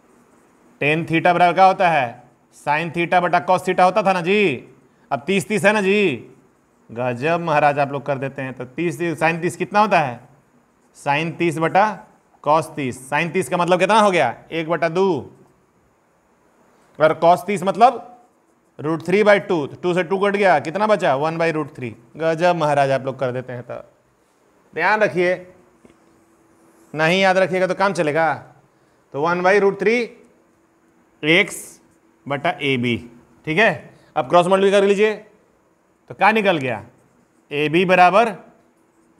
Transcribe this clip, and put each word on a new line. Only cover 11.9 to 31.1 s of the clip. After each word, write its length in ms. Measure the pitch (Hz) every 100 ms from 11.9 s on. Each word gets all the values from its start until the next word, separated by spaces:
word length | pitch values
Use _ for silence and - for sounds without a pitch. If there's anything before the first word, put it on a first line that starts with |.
| 185 - _ _ _
कॉस 280 | - 156 160 -
तीस। 340 | 135 - -
साइन 200 | 147 170
तीस 200 | 180 -
का 80 | 175
मतलब 220 | 170 180
कितना 200 | 190 214
हो 120 | 208
गया, 240 | 175 127 110 -
एक 180 | 160 160
बटा 200 | 170 170
दो, 420 | 165 190 151 98 - _ _ _ _ _ _ _ _ _ _ _ _ _ _ _ -
और 140 | 156 151
कॉस 280 | 165 175 175
तीस 180 | 202
मतलब 400 | 185 175 240 240 - - _ _ _ _ _ -
root 220 | 143 160
three 200 | - 190
by 140 | 208 202
two, 300 | 196 180 135
तो 80 | 139
टू 180 | 180
से 100 | 175
टू 140 | 170 196
कट 160 | 202 202
गया, 240 | 196 156
कितना 280 | 143 175 214
बचा, 280 | 208 165 135
वन 220 | 156 165
by 140 | 165
root 220 | 156 143 -
three। 160 | 127 104 _ -
गजब 380 | 160 165 175 175
महाराज 360 | 151 143 139
आप 140 | 135 127
लोग 120 | 131
कर 120 | 131
देते 220 | 123 127
हैं। 100 | 123
तो 120 | 120 120 - _ _ _ _ _ _ _ _
ध्यान 280 | 151 175 214
रखिए, 340 | 208 151 180 180 - - _ _ _ _ _ _ _ _ _ _ _ _ _
नहीं 280 | 147 160 185
याद 160 | 190 185
रखिएगा 300 | 185 185 180
तो 80 | 180
काम 180 | 196
चलेगा। 400 | 170 151 147 160 127 - _ _ _ _ _ _
तो 80 | 135
वन 200 | 160 175
by 160 | 180 202
root 200 | 196 196
three 280 | 196 240 220 - _ _ _ _ _ _ _ _ _